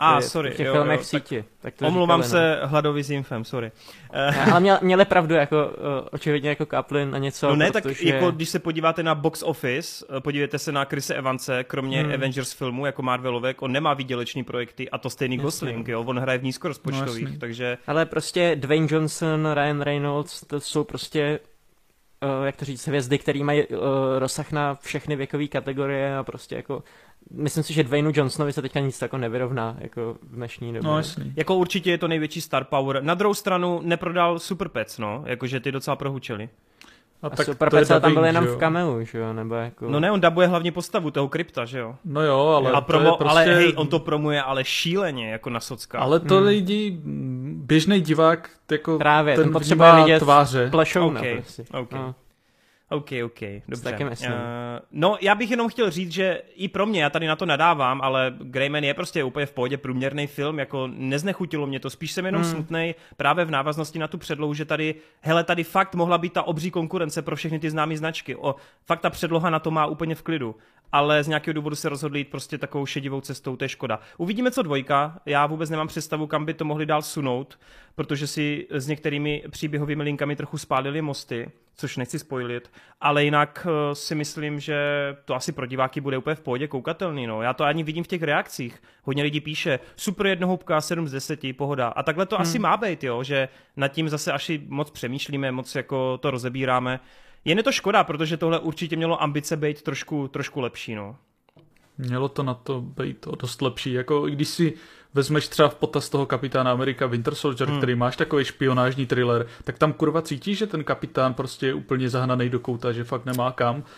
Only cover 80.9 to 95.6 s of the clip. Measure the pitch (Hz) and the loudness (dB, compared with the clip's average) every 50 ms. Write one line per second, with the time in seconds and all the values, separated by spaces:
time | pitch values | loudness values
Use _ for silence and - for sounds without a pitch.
80.9 | 143 160 156 147 139 - - - 127 117 120 - - _ _ _ _ - - 139 | -4 -4 -4 -4 -6 -8 -8 -8 -8 -8 -8 -10 -14 _ _ _ _ -10 -10 -8
81.9 | - - 123 123 - 156 - - 139 127 123 120 120 120 - - _ - - - | -6 -6 -8 -6 -8 -10 -8 -8 -6 -6 -6 -6 -6 -8 -10 -14 _ -20 -20 -20
82.9 | _ _ - 147 147 147 143 147 147 147 147 147 - - - 180 160 151 147 143 | _ _ 0 2 4 4 4 4 4 4 2 2 -2 -6 -4 -2 0 0 0 -2
83.9 | 143 143 - - 165 151 147 147 - 160 151 147 147 147 135 - 151 147 143 143 | -2 -4 -6 -6 -4 -4 -4 -6 -6 -8 -8 -6 -6 -6 -6 -4 -2 -2 0 0
84.9 | 143 143 143 143 143 143 _ - 135 127 - - 147 - 131 123 131 131 131 131 | 0 -2 -2 -4 -6 -10 _ -6 -6 -4 -4 -6 -6 -6 -6 -4 -2 0 -2 0
85.9 | - 151 139 139 131 131 117 151 156 151 - - 123 127 143 147 - 131 117 156 | -2 -4 -4 -2 -4 -2 -2 -4 -4 -4 -4 -4 -4 -4 -4 -4 -6 -6 -6 -6
86.9 | 165 - 196 180 151 139 123 117 110 110 113 123 127 - 156 143 151 165 160 147 | -6 -4 -4 -6 -4 -6 -6 -6 -4 -2 -2 -2 -2 0 0 0 0 0 -2 -4
87.9 | 156 165 170 - 190 175 165 147 147 170 202 - - - 135 120 - - _ _ | -4 -6 -6 -4 -4 -4 -2 0 0 0 -2 -4 -8 -10 -10 -10 -10 -16 _ _
88.9 | _ _ _ - 135 143 147 151 147 151 151 151 151 - - 170 139 127 - - | _ _ _ -4 -2 0 0 0 -2 -2 -4 -6 -6 -4 -2 -2 -2 -2 -4 -10
89.9 | - - - 214 185 - 208 196 190 170 185 180 185 180 - - 170 156 151 - | -14 -8 -6 -6 -2 0 0 0 2 2 0 0 0 -2 -2 0 0 0 0 0
90.9 | 180 170 165 147 131 135 135 - 156 143 - 131 131 - 143 139 147 127 123 117 | -2 -4 -4 -4 -6 -6 -6 -6 -6 -6 -6 -8 -6 -4 -4 -4 -2 -2 -2 -2
91.9 | 117 - 135 - 156 160 190 185 220 196 175 165 233 240 208 160 185 214 233 208 | -2 -2 -2 -2 -2 -2 -2 -2 0 0 0 0 0 0 2 2 2 2 0 -2
92.9 | 170 147 - 131 117 120 131 131 143 135 135 131 - - _ _ _ - 139 139 | -4 -4 -4 -4 -4 -4 -2 -2 0 0 0 -2 -6 -14 _ _ _ -4 -4 -2
93.9 | 139 160 160 160 151 147 - 180 139 143 - - 165 151 143 - - 139 143 143 | -2 -2 -2 -2 -2 -2 -2 -2 -4 -4 -4 -4 -6 -6 -6 -8 -6 -6 -6 -6
94.9 | - - - 120 127 139 - - 147 139 139 131 127 127 | -8 -8 -8 -6 -6 -6 -6 -6 -4 -4 -4 -4 -4 -6